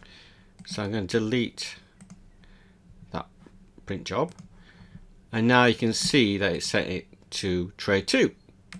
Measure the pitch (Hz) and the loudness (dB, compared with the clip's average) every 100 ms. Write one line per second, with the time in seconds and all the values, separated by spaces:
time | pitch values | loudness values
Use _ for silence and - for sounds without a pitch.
0 | - - - - - - - - 101 107 | -20 -20 -20 -20 -20 -20 -10 -6 -4 -4
1 | 95 117 107 123 113 - - - - _ | -2 -2 0 0 -2 -6 -14 -14 -20 _
2 | - - - - - - - _ - - | -20 -20 -20 -20 -20 -20 -20 _ -20 -20
3 | - - - - - - - - - 95 | -12 -10 -10 -16 -20 -20 -20 -20 -8 -8
4 | - 101 165 - - - - - - - | -4 -2 -2 -4 -20 -20 -20 -20 -20 -20
5 | - - - 113 117 123 123 107 113 107 | -20 -20 -6 0 4 6 6 4 0 0
6 | - 147 107 98 98 87 - 104 82 90 | 2 4 4 2 0 -2 -2 -2 -2 -6
7 | - - - - 98 90 87 - - 98 | -8 -20 -14 -6 -2 -2 -4 -6 0 0
8 | 95 262 160 - - - - | 2 2 2 0 -18 -20 -20